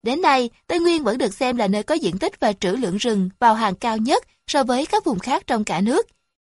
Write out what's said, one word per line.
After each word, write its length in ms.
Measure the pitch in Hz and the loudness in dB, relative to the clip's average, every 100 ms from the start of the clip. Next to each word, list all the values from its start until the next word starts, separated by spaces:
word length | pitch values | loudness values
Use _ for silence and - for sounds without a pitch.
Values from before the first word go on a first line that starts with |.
Đến 180 | 226 277 | -2 0
nay, 280 | 359 269 240 _ _ | 2 2 0 _ _
Tây 120 | 339 | 0
Nguyên 240 | 339 330 | 2 2
vẫn 140 | 254 247 | 0 0
được 160 | 254 | -2
xem 240 | - 254 240 | -2 -2 0
là 100 | 208 | 0
nơi 160 | 208 | 0
có 120 | 214 311 | 0 -2
diện 220 | 240 170 | -2 -2
tích 220 | 339 - | -6 0
và 140 | 240 | -2
trữ 180 | 202 190 | 0 -2
lượng 260 | 220 226 190 | -2 -2 -2
rừng 320 | 240 214 185 - | -2 0 -2 2
vào 140 | 240 | 2
hàng 220 | 220 220 185 | 4 0 -2
cao 220 | 240 220 | -4 -2
nhất 260 | 220 381 - _ - | 0 0 -2 _ -4
so 160 | 294 | -2
với 220 | 262 247 311 | 0 0 0
các 200 | 427 381 | 0 0
vùng 140 | 196 | -4
khác 240 | - 302 - | -2 -4 -2
trong 160 | 233 | -4
cả 180 | 214 170 | -2 -2
nước. 260 | 202 311 466 _ _ _ | 0 0 -2 _ _ _